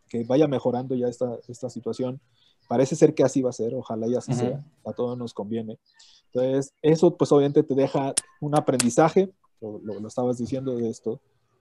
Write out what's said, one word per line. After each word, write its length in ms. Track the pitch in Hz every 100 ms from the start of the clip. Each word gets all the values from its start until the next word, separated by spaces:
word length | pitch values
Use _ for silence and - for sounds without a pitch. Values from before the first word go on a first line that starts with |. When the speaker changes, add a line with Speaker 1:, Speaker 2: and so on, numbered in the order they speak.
| _
Speaker 1:
que 160 | 117 117
vaya 220 | 131 151
mejorando 480 | 127 131 120 131 127
ya 120 | 123
esta, 300 | 120 123 117 -
esta 220 | 120 127
situación. 500 | 120 113 113 127 135 _ _ _ _ _
Parece 280 | 120 135 160
ser 180 | 151
que 100 | 147
así 180 | 131 139
va 100 | 127
a 20 |
ser, 220 | 120 113 127
ojalá 320 | 117 113 113
y 80 | 123
así 160 | -
Speaker 2:
Ujú. 80 | 120
Speaker 1:
sea, 240 | 123 139 147 _ 110
a 80 |
todos 240 | 107 123 123
nos 160 | 117
conviene. 440 | - 104 113 110 113 _ _ - _ _
Entonces, 400 | 123 131 135 135 _
eso, 340 | 156 160 175 175
pues, 160 | 143
obviamente 300 | 147 139 147
te 140 | 147 135
deja 380 | 135 151 135 - - _
un 160 | 147 147
aprendizaje, 760 | 147 127 123 117 156 190 190 - _ _
lo, 180 | 110 107
lo, 160 | 107 101
lo 80 | 107
estabas 300 | - 123 123
diciendo 380 | 117 131 131 120
de 140 | 117
esto, 300 | 117 - 131 _ _ _ _